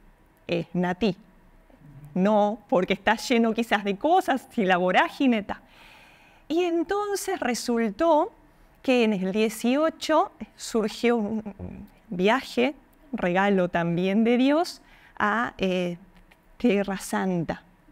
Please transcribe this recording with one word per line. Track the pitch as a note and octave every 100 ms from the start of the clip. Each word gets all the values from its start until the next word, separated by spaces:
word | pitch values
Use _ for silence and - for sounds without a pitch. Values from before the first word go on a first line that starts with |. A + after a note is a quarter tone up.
| - _ _ _ -
eh, | E3+ E3+
"Nati, | F3+ F3+ F3+ A#3 F3 - - - - _ - - - -
no", | F#3 F#3+ G#3+ G#3 A3+ -
porque | - F#3
está | G3 - A3
lleno | - A#3 A#3
quizás | A3 A#3+ A3+
de | G3+ F#3+
cosas, | D4 F4+ - C4+ - -
y |
la | F#3 F3+
vorágine, | F3+ F#3+ E4 - C#4 A3+
ta. | G3 - - - - - - - - _ -
Y | D#4+
entonces | F4+ E4+ D#4+ G4+ G#4 G4 - F#4
resultó | A#3+ A#3 - A#3 A3+ G3 E4 D4+ - - - _ _ _
que | - B3
en | A3
el | G#3 F#3
dieciocho | G3+ A3 G#3+ A#3 C4+ D#4+ D#4 - D#4 G4+ - - -
surgió | - A#3 G#3+ - A#3 A#3+
un | G#3 A3 G#3+ G3 F3+ - G3+ _ -
viaje, | F3+ F#3+ B3+ - - B3+ D4+ _ _ -
regalo | A3 F#3 F3 G3 G3 F3
también | F3 E3+ E3+ F#3 G3
de | A3+ A#3+
Dios, | C4 D4 F4 - _ - - -
a, | G#3 G#3 B3 -
eh, | F#3+ F#3 F3 F3 - - - - _ -
Tierra | B3 G3+ G3 F#3+
Santa, | - G#3 F#3+ F3+ D#3+ E3 - _ _